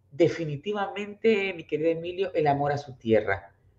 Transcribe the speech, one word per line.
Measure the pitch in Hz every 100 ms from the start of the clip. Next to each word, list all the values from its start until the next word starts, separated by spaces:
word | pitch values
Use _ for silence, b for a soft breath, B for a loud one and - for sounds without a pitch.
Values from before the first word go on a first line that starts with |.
| _
definitivamente, | 139 165 - 156 143 202 208 196 190 208 202 226 202 196
mi | 170 156
querido | 151 160
Emilio, | 165 175 180 190
el | 170 147
amor | 139 143
a | 143
su | - -
tierra. | 113 107 104 98 - _ _